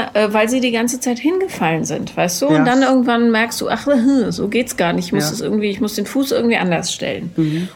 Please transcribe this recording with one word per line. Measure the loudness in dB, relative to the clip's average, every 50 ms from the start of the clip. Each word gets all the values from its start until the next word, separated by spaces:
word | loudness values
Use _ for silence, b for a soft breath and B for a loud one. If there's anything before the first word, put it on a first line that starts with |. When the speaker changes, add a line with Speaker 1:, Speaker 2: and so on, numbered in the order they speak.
| 0 0 0
Speaker 1:
äh, | 0 2 2
weil | 2 2 2
sie | 2 2 0
die | 0 0
ganze | 0 0 0 -2 -2 -2
Zeit | -2 -2 -2
hingefallen | 0 0 0 0 0 -2 -2 -2 -2 0 0 0 0 -2
sind, | -4 -4 -6 -6 -6 -2
weißt | -2 -2 0 0 0 2
du? | 2
Speaker 2:
Ja. | 4 4
Speaker 1:
Und | 4
dann | 4 4 4 4
irgendwann | 4 4 2 2 2 2 2 4 4
merkst | 4 2 0 0 -2 -4
du, | -4 -4
„Ach, | -4 -2 0
<laughs> | 2 2 4 4 4 4 2 2 0
so | -2 -4 -4 -2
geht's | 0 -2 -2 -2 -2
gar | -2 0 0 0
nicht. | -2 -2
Ich | -2 -2
muss | -2 -2
Speaker 2:
Ja. | -2
Speaker 1:
das | -4 -4
irgendwie, | -4 -2 -2 -2 -2 -2
ich | -2 -2
muss | -4 -4 -2
den | -4 -6
Fuß | -2 -2 -2 0 0
irgendwie | 0 0 2 2 2
anders | 2 2 0 0 0 -2 -4 -6
stellen.“ | -6 -4 -6 -6 -6 -8 -6 -2
Speaker 2:
Mhm. | 0 0 0 0 -2 -4 -6 -10